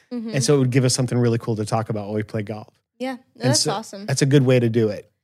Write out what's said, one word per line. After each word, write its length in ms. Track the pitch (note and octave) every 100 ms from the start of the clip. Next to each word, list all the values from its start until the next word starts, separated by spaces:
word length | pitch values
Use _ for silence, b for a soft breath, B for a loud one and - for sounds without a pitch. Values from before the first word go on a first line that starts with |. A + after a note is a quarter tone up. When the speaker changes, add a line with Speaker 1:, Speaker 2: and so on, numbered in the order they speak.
| b
Speaker 1:
Mm-hmm. 180 | B3 A3+ F3
Speaker 2:
And 80 |
so 120 | C3+ D3
it 40 |
would 120 | B2+
give 140 | C3 B2+
us 80 |
something 240 | - B2 B2
really 200 | A#2+ A2+
cool 180 | - G#2+
to 80 | G#2
talk 240 | A2+ G#2+
about 160 | G#2 G2+
while 100 | G#2+
we 80 |
play 180 | G#2 A2+
golf. 280 | G#2 G#2+ - _ _ _
Speaker 1:
Yeah, 160 | B3+ B3
no, 40 | _ -
Speaker 2:
And 80 | B3
Speaker 1:
that's 100 | D4+
Speaker 2:
so 100 | -
Speaker 1:
awesome. 320 | G3+ A3+ G2 G#2
Speaker 2:
that's 160 | C3+
a 40 | C#3+
good 180 | C#3+ B2+
way 120 | B2+
to 120 | A#2
do 180 | A2+ A2
it. 240 | G2 - _